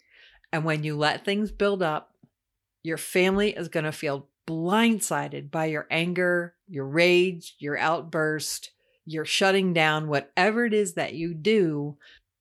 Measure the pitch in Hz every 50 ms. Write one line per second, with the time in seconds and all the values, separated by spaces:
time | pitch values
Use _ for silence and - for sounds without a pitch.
0 | _ _ _ _ - - _ _ _ - - 160 156 160 156 156 151 156 151 147
1 | 147 151 - - - 202 202 208 214 196 - - 202 202 202 190 185 156 151 151
2 | - _ _ _ _ _ _ _ _ _ _ _ _ _ _ _ - 160 160 151
3 | - - - 185 180 190 190 196 208 214 - - 175 160 - 170 151 156 151 -
4 | - 147 139 139 139 _ _ _ - - 165 160 165 175 196 220 233 233 226 196
5 | - - 165 143 147 147 143 139 143 143 - 160 160 160 151 151 - - - 160
6 | 170 175 175 180 180 180 175 175 175 175 _ _ _ - 180 139 135 135 143 165
7 | 175 180 180 180 180 190 175 165 - - - - 143 143 147 - 117 156 165 165
8 | 165 165 165 160 156 156 156 151 147 - - - - - _ _ _ _ _ _
9 | - 160 156 156 151 - - - 196 190 190 196 190 185 170 165 156 156 151 156
10 | 156 151 147 139 - - - 185 180 214 214 233 240 233 214 214 208 185 165 165
11 | 151 - - 156 165 175 170 160 151 208 220 214 185 160 151 147 143 147 143 _
12 | - - - - _ _ _ _